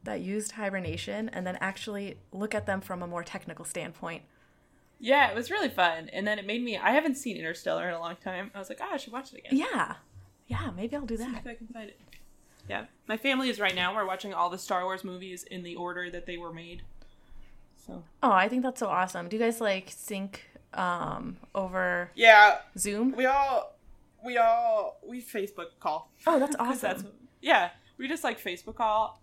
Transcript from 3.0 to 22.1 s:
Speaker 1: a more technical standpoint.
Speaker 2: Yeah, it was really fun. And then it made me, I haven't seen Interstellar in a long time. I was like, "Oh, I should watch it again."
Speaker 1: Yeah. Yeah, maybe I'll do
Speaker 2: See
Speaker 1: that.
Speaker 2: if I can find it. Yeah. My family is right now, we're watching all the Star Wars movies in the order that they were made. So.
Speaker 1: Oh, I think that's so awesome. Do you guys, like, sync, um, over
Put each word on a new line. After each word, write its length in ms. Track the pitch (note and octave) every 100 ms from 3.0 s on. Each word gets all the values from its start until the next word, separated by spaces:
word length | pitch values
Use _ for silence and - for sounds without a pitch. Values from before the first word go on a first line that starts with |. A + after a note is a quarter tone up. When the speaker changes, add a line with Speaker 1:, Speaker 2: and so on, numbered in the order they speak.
Speaker 1:
a 60 | F3
more 160 | F3
technical 400 | E3+ F#3+ - D#3
standpoint. 600 | - F3+ E3 - E3+ E3 - _ _ _ _ _ _ -
Speaker 2:
Yeah, 300 | A#3 C#4 B3
it 60 | G#3
was 140 | A#3+
really 200 | G#4 D#4+
fun. 400 | - F3 D#3+ D#3+
And 160 | F3 G#3
then 120 | G#3+
it 60 | G3
made 160 | A#3
me, 160 | B3 G3+
I 140 | G#3+
haven't 240 | C4+ D#4 C4
seen 220 | A#3+ F#3
Interstellar 500 | D#3+ E3+ E3+ E3 F3
in 60 |
a 60 | E3+
long 160 | E3+ F3
time. 340 | F#3+ F#3 G3+
I 60 | G3+
was 80 | F#3+
like, 120 | G#3
"Oh, 80 | F#4+
I 60 | E4
should 160 | A#3+
watch 180 | A#3 C4+
it 60 | -
again." 180 | - C4+
Speaker 1:
Yeah. 380 | B4+ C4 - - - - - _ -
Yeah, 240 | A#3+ D4+ F3+
maybe 220 | A3+ D4
I'll 80 | B3
do 100 | A3+
Speaker 2:
See 80 |
Speaker 1:
that. 160 | B3 A3+
Speaker 2:
if 80 | C4
I 60 | A3+
can 120 | A3+
find 200 | A#3 G#3+
it. 100 | - - - - - _ - -
Yeah. 180 | - A#3 _ -
My 80 | A3
family 320 | C#4 C4 C4
is 100 | G#3
right 160 | G3+ F3+
now, 180 | F3+ G#3+
we're 100 | F#3+
watching 260 | F#3 G3+
all 160 | F3 F3
the 80 | F3+
Star 260 | - F#3
Wars 200 | F#3 F#3+
movies 400 | F#3+ F3+ F#3+ F3+
in 200 | - F#3+
the 120 | F3 E3+
order 340 | F3 F3 F3
that 160 | F3 F3
they 100 | F3
were 140 | E3+
made. 300 | E3 E3+ F3 - - - - - - - - - - -
So. 180 | F3+ D#3+ -
Speaker 1:
Oh, 80 | C4+
I 160 | F#3+ G3+
think 140 | B3+
that's 160 | B3+ B3+
so 80 | G#3
awesome. 420 | F3+ F#3 F3+ F3
Do 80 | A3
you 60 |
guys, 180 | A3+ A#3
like, 300 | A3 F#3+ F#3 -
sync, 520 | - G3 G3 - - - -
um, 640 | - F3+ F3 D3+ - - F#3 -
over 560 | G3 F#3+ F#3 F3+ F3+ F3